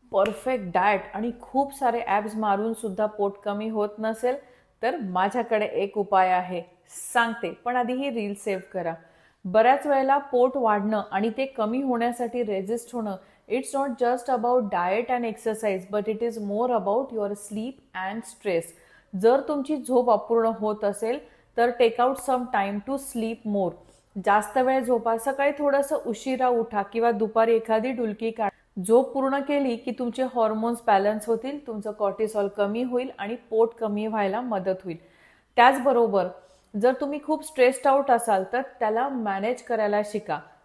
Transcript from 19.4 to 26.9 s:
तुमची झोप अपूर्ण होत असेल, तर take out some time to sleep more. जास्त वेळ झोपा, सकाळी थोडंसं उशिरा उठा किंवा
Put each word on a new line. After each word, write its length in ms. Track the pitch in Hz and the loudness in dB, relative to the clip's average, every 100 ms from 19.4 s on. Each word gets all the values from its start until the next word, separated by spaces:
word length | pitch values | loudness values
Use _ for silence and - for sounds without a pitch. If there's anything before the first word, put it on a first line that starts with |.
| 277 | 2
तुमची 280 | 294 277 311 | -4 -2 -4
झोप 340 | 226 247 240 | 2 2 4
अपूर्ण 360 | 208 - 233 226 | 2 4 2 2
होत 380 | 190 214 214 | 0 -4 -2
असेल, 340 | 208 202 220 269 - _ _ - | -2 -2 -4 -4 -6 _ _ 0
तर 140 | 240 247 | 0 4
take 240 | 233 226 | 2 4
out 100 | 247 269 - | 0 2 -2
some 100 | 254 | -2
time 400 | 240 220 196 202 208 | 0 -2 0 -4 -4
to 60 | |
sleep 640 | 277 277 233 226 226 214 202 | -6 -6 -6 -6 -6 -4 0
more. 140 | 185 170 - _ _ - | -2 -4 -20 _ _ -6
जास्त 340 | 190 202 208 269 | 2 2 2 0
वेळ 220 | 254 262 | 2 2
झोपा, 380 | 240 240 233 226 | 2 0 2 -2
सकाळी 340 | 233 269 285 294 | -2 0 0 2
थोडंसं 380 | 285 277 277 302 - | 2 2 2 -2 -4
उशिरा 420 | 208 - 262 254 | -6 -4 0 2
उठा 340 | 240 226 208 | 2 0 -2
किंवा 280 | 196 | -2